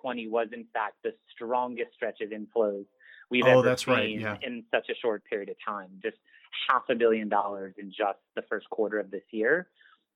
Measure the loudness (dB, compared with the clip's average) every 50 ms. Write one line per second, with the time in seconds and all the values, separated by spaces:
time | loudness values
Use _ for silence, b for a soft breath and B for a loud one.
0 | -8 -6 -6 -6 -6 -2 0 0 0 0 -4 -12 -14 -8 _ -4 -4 -4 -4 _
1 | _ -8 -8 -8 _ _ -16 -12 -6 -2 -2 0 0 -2 -4 -6 -6 -8 _ _
2 | -6 -6 -4 -6 -8 -8 -8 -10 -10 -4 _ 2 2 2 2 -2 -8 -12 _ B
3 | B B B B B B 0 4 6 8 8 8 8 6 4 2 2 2 2 2
4 | 2 0 -2 -4 -4 -4 -6 -6 -6 -8 -8 -10 -8 _ -2 -2 0 -2 -6 -2
5 | 0 -2 -2 -2 -4 -6 -6 -6 -6 -6 -10 -10 -8 -8 -8 -8 -8 -12 -16 -8
6 | -8 -8 -8 -8 b b b b b b -10 -8 0 2 2 2 2 0 0 4
7 | 4 4 4 4 0 0 0 0 0 0 -4 -8 -10 -10 -12 -14 -16 -16 -4 -2
8 | -2 -2 -2 -4 _ _ _ -10 -6 -6 -6 -6 -6 -8 -4 -2 -2 0 0 -2
9 | -4 -4 -8 -10 -12 _ -4 0 2 4 2 2 0 -6 b b b b b b
10 | b b _